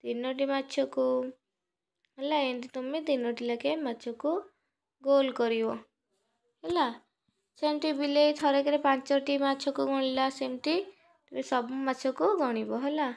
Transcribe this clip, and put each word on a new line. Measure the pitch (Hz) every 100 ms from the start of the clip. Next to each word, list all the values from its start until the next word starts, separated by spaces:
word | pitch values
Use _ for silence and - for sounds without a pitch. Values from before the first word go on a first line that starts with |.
ତିନୋଟି | 240 233 254 262 277
ମାଛକୁ, | 277 269 - 269 - 254 254 254 254 _ _ _ _ _ _ _ -
ହେଲା, | 277 302
ଏମିତି | 269 247 247
ତମେ | 262 254 302
ତିନୋଟି | 311 269 240 233 240
ଲେଖାଏଁ | 233 277 311
ମାଛକୁ | 277 233 - 233 285 349 - _ _ _ _ _
ଗୋଲ | 269 277 269
କରିବ, | 240 233 226 226 226 - _ _ _ _ _ _ _
ହେଲା। | 320 349 262 233 _ _ _ _ _ _
ସେମିତି | 302 302 311
ବିଲେଇ | 277 285 285 294
ଥରକରେ | 302 302 277 285 294
ପାଞ୍ଚଟି | 294 269 262 277 277 277
ମାଛକୁ | 277 269 277 285 269
ଗଣିଲା, | 269 262 262 262
ସେମିତି | 269 262 254 294 339 392 - _ _ _
ତମେ | 262
ସବୁ | 262 254 233 262 269
ମାଛକୁ | 262 269 262 330 392
ଗଣିବ, | 269 226 214 226
ହେଲା। | 277 302 277